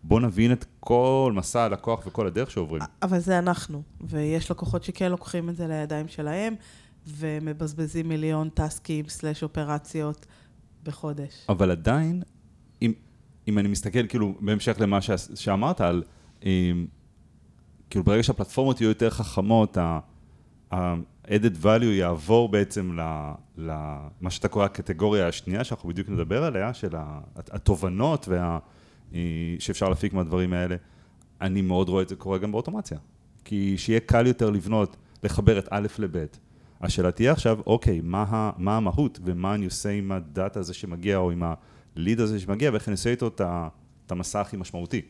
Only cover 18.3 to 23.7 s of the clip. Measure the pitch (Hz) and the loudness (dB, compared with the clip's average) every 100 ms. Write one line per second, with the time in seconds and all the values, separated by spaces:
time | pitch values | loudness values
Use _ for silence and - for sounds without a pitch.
18.3 | 117 101 - 135 123 113 107 113 - 104 | 0 -2 0 2 4 2 4 2 0 -4
19.3 | - 101 113 107 92 85 80 - - - | 0 4 6 6 2 0 -2 -6 -20 -20
20.3 | - - - _ 92 90 85 - - - | -20 -20 -20 _ -2 0 -2 -6 -18 0
21.3 | 104 110 82 95 113 117 98 87 82 76 | 2 2 4 4 6 4 4 2 0 4
22.3 | 113 120 104 98 104 92 85 80 78 76 | 4 6 2 2 -2 -4 -4 -4 -6 -8
23.3 | 76 - - 80 | -12 -16 -12 -8